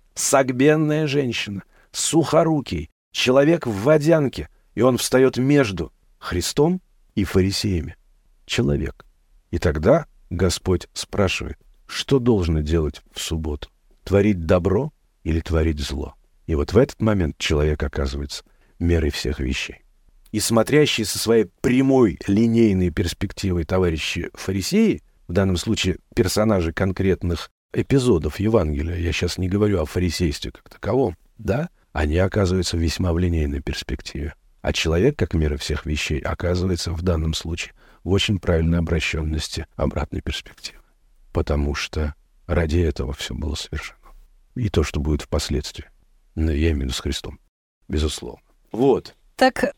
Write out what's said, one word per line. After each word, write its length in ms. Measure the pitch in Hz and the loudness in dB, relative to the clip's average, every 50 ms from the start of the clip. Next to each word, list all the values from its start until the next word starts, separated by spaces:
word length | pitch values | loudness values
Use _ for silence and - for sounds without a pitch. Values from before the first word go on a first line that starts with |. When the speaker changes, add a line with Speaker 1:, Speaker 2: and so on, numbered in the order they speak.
| _ _ _ | _ _ _
Speaker 1:
согбенная 960 | - - - - 135 139 123 131 123 135 151 151 156 160 151 151 151 156 147 | -6 -2 2 4 4 4 2 2 4 4 6 6 4 2 2 0 0 0 0
женщина, 560 | 131 143 139 123 110 - - - 101 95 - - _ _ _ _ | 0 0 0 -2 -2 -4 -6 -8 -8 -10 -12 -14 _ _ _ _
сухорукий, 1000 | - - - - - 165 143 - 147 160 165 160 160 147 123 - - 80 73 - _ _ _ _ | -8 -6 -4 0 2 2 2 4 4 2 4 4 2 0 -2 -4 -6 -6 -6 -8 _ _ _ _
человек 560 | - - - 123 127 135 143 151 170 170 - 127 | -6 -2 2 4 6 6 6 6 4 2 0 -2
в 160 | 107 95 101 | -4 0 2
водянке, 680 | 139 156 156 143 156 165 160 143 123 - - 73 - _ _ _ _ _ | 4 4 4 4 4 4 4 2 0 -4 -6 -10 -12 _ _ _ _ _
и 60 | - | 2
он 160 | 113 131 123 117 | 2 4 4 2
встаёт 400 | - - - 127 131 127 - 123 | 0 0 4 4 4 4 4 2
между 540 | 127 135 147 143 135 101 95 82 82 - - _ _ _ _ _ | 2 4 4 4 4 2 0 -4 -8 -8 -12 _ _ _ _ _
Христом 640 | - - - 90 85 - - - 147 165 185 185 - _ _ _ _ _ _ | -10 -6 -4 -4 -4 -2 0 2 2 2 2 0 -4 _ _ _ _ _ _
и 80 | 113 95 | -2 -2
фарисеями. 760 | - - 98 95 98 98 - - 107 92 82 73 85 - - _ _ _ _ _ _ _ _ _ | 0 2 2 2 2 0 -2 -2 -2 -2 -2 -4 -6 -10 -16 _ _ _ _ _ _ _ _ _
Человек. 600 | - - - 120 139 143 139 - 71 - - - _ _ _ _ _ _ _ _ _ | -4 -2 0 0 2 0 0 -2 -6 -8 -14 -20 _ _ _ _ _ _ _ _ _
И 100 | - 87 | -6 -2
тогда 460 | - 85 73 76 78 104 143 170 151 - _ _ _ _ | -2 0 0 0 2 4 4 2 2 -2 _ _ _ _
Господь 580 | - 85 95 90 - - - 92 92 85 - - _ | -4 0 0 0 0 -2 0 0 0 0 -2 -6 _
спрашивает, 640 | - - - - - 101 90 - - - 64 - - _ _ _ _ _ | -14 -12 -6 -2 0 0 0 0 -4 -6 -10 -12 -14 _ _ _ _ _
что 340 | - - - - - 143 135 | -12 -12 -10 -2 0 0 2
должно 420 | 117 123 117 101 87 85 82 78 | 4 2 2 2 2 0 0 0
делать 400 | 76 71 82 82 78 71 - - - _ | 0 0 0 0 0 -2 -4 -8 -16 _
в 80 | _ - | _ -12
субботу? 500 | - - 85 80 78 78 76 - - - _ _ _ _ _ _ _ | -8 -6 -6 -6 -4 -6 -8 -8 -10 -16 _ _ _ _ _ _ _
Творить 420 | - 92 101 101 107 104 90 82 | 0 2 4 4 4 2 0 2
добро 480 | 80 95 90 85 95 92 107 139 156 - _ _ _ _ _ - | 2 2 2 4 2 0 0 0 -4 -8 _ _ _ _ _ -4
или 160 | 82 80 82 | -2 -2 -2
творить 380 | - - 85 82 80 82 78 73 | -2 0 0 2 2 2 0 -2
зло? 360 | 71 - 69 71 71 69 - _ _ _ _ _ _ - | -4 -6 -6 -8 -8 -10 -12 _ _ _ _ _ _ -4
И 80 | 82 | -2
вот 180 | 71 73 - 87 | -2 -2 2 2
в 40 | 104 | 4
этот 240 | 135 - - - | 2 2 0 -2
момент 360 | 110 110 107 98 87 73 - - | 0 0 2 2 0 -2 -2 -4
человек 460 | - - 80 73 76 76 76 - 78 | -4 -2 0 2 2 0 0 -2 -4
оказывается 600 | 73 - - 71 65 69 71 71 69 - - - _ _ _ _ _ _ - | -4 -4 -4 -4 -4 -4 -6 -8 -10 -10 -14 -16 _ _ _ _ _ _ -4
мерой 300 | 82 85 85 80 78 73 | 0 0 2 2 2 0
всех 300 | 71 - - - 71 - | -2 -2 -4 -6 -4 -4
вещей. 440 | 67 64 64 - - - - - _ _ _ _ _ _ _ _ _ _ | -4 -4 -4 -4 -6 -8 -10 -16 _ _ _ _ _ _ _ _ _ _
И 80 | - 107 | -6 -4
смотрящие 640 | - - 113 113 110 - - 151 151 139 - - 107 | -2 2 2 2 2 4 4 4 4 4 2 0 -2
со 140 | 98 - - | -4 -4 -2
своей 260 | - 107 113 113 104 - - _ | 2 4 4 4 4 2 -2 _
прямой 560 | - 107 123 127 139 135 135 131 123 101 76 - - | 0 2 4 4 4 4 6 6 6 4 4 0 -2
линейной 640 | - 98 104 117 117 113 117 117 107 98 92 90 87 | 0 2 4 4 4 4 4 4 6 4 2 2 0
перспективой 760 | 80 - 90 85 - - - 95 - - - 95 90 87 80 | 0 -2 -2 -4 -4 -4 -6 -6 -6 -4 -4 -2 -2 -2 -2
товарищи 640 | - 92 92 92 87 80 76 - - - 87 - - - | 0 0 2 2 2 0 -2 -4 -6 -6 -6 -6 -8 -10
фарисеи, 720 | - - - 95 98 90 - 175 214 226 208 123 - - _ _ _ _ - | -10 -8 -4 -4 -4 -2 0 2 2 4 2 2 0 -4 _ _ _ _ -2
в 60 | 87 | 0
данном 240 | 101 98 98 92 85 | 2 2 2 2 0
случае 400 | - 113 107 - - 92 85 - - _ - | 0 -2 -2 0 0 -2 -2 -4 -8 _ 0
персонажи 560 | - 104 92 - 104 107 110 107 92 82 82 | 0 0 2 2 0 2 2 2 2 0 -2
конкретных 800 | 80 - 95 92 92 - 95 98 90 - - 87 85 - - - _ _ _ _ - | -2 -2 -2 -2 0 0 0 0 0 0 0 -2 -4 -4 -6 -12 _ _ _ _ -4
эпизодов 680 | - - - 131 139 123 123 113 - 73 78 - - | -4 0 2 2 2 4 4 4 4 2 -2 -4 -2
Евангелия, 580 | 98 110 113 110 82 76 73 71 76 82 87 85 | 0 2 2 2 2 2 0 -2 -2 -4 -4 -4
я 140 | 85 85 | -2 -2
щас 260 | 82 - - 85 - - | -2 -2 -4 -4 -4 -4
не 120 | 92 90 | -2 -2
говорю 320 | 92 101 107 104 101 87 | 0 2 2 2 2 0
о 40 | 78 | -2
фарисействе 640 | - - 90 90 87 78 - 95 80 69 - - - | -2 -2 -2 0 0 0 0 -2 -2 -2 -4 -8 -12
как 180 | - - _ - | -12 -14 _ -20
таковом, 480 | - - - 98 110 131 135 98 85 - _ _ _ - | -18 -10 -6 -2 0 0 0 0 -2 -6 _ _ _ -8
да, 320 | 107 98 98 131 170 175 - _ _ _ | -4 -2 -2 -2 -4 -6 -10 _ _ _
они 260 | - 73 78 76 76 87 | -4 -2 -2 0 2 2
оказываются 600 | 95 92 - 107 98 87 92 92 85 - - 85 | 2 2 2 2 2 2 2 0 0 0 -2 0
весьма 340 | 82 80 - - 92 87 | 0 0 0 0 0 0
в 80 | 82 85 | 0 2
линейной 420 | 90 87 85 82 76 71 71 69 | 0 0 0 0 0 -2 -4 -4
перспективе. 760 | - 73 69 - - - 64 - - - - 69 71 71 - - _ _ _ _ | -6 -6 -8 -8 -8 -8 -10 -10 -10 -12 -10 -8 -8 -10 -10 -14 _ _ _ _
А 100 | - 69 | -6 -4
человек, 460 | - - - 82 80 87 101 143 147 - | -4 -2 0 0 2 2 2 2 2 0
как 160 | - - - | -2 -2 0
мера 240 | 82 78 76 73 71 | 0 0 0 -2 -4
всех 280 | - - 76 69 - | -4 -6 -6 -6 -4
вещей, 340 | 73 76 73 - - 76 69 | -4 -4 -4 -4 -4 -4 -4
оказывается 720 | - - 95 - - 85 90 90 90 92 90 87 - 104 | -4 -6 -6 -4 -2 -2 -2 -2 -2 -2 -2 -4 -4 -6
в 100 | 87 82 | -6 -4
данном 320 | 87 92 87 82 78 80 80 | -2 -2 -2 0 -2 -2 -4
случае 400 | - - 80 82 82 - - - _ _ _ _ _ - | -4 -6 -8 -8 -8 -10 -12 -14 _ _ _ _ _ -4
в 80 | 82 | -2
очень 280 | 95 98 - - 107 87 | 0 0 2 0 -2 -2
правильной 400 | - - 87 80 80 82 85 85 | 0 0 0 2 2 2 2 0
обращённости 880 | 82 80 82 80 - - - 80 78 78 78 76 - - - - 76 - _ | 0 0 -2 -2 -2 -2 -4 -4 -4 -4 -4 -4 -6 -6 -8 -10 -10 -10 _
обратной 460 | - 71 71 - 71 71 - - - | -4 -4 -2 -2 -4 -6 -6 -8 -8
перспективы. 580 | - - - - - - - - - - - - _ _ _ _ _ _ _ _ _ _ - | -6 -6 -8 -8 -10 -14 -18 -18 -16 -16 -16 -18 _ _ _ _ _ _ _ _ _ _ -4
Потому 420 | 80 - - 76 73 71 73 71 | -4 -2 0 0 0 0 -2 -2
что 400 | - - - - 78 76 73 - - _ _ _ _ _ - | -4 -6 -6 -4 -4 -4 -4 -4 -8 _ _ _ _ _ -2
ради 320 | - 85 82 78 76 87 | 0 0 0 2 2 2
этого 340 | 87 78 73 - 65 65 69 | 2 2 0 -2 -4 -6 -6
всё 220 | - - - 62 | -8 -10 -10 -8
было 200 | - 76 76 73 | -6 -6 -6 -6
совершено. 420 | - - - - 73 - - - _ _ - - - - _ _ _ _ _ _ | -6 -8 -8 -8 -10 -10 -10 -14 _ _ -20 -20 -20 -20 _ _ _ _ _ _
И 140 | 127 120 101 | -6 -4 -2
то, 140 | - 87 78 | 0 0 0
что 160 | - - 80 | 0 -2 -2
будет 240 | 69 78 76 71 - | -2 0 -2 -2 -2
впоследствии. 600 | - - 76 - - - 65 - - - - - - _ _ _ _ _ _ _ _ _ | -4 -4 -4 -2 -2 -2 -4 -4 -6 -10 -14 -16 -18 _ _ _ _ _ _ _ _ _
Ну, 160 | 80 78 82 | -2 0 0
я 180 | 76 71 78 85 | 2 2 2 2
имею 80 | 80 69 | 2 0
в 60 | 67 | -2
виду 100 | 65 64 | -4 -4
с 60 | - | -6
Христом, 400 | - 71 71 - - - - - _ _ _ _ _ _ _ _ _ - | -6 -6 -6 -6 -8 -12 -14 -18 _ _ _ _ _ _ _ _ _ -6
безусловно. 540 | - 76 76 76 - - - 60 - - _ _ _ _ _ _ | -2 -2 -2 -2 -2 -6 -10 -12 -14 -16 _ _ _ _ _ _
Вот. 440 | - 107 127 139 117 87 - - - _ _ _ _ | -2 2 2 4 4 2 0 -6 -16 _ _ _ _
Speaker 2:
Так, 380 | - 262 262 - - - - - | 2 2 2 2 0 -2 -4 -4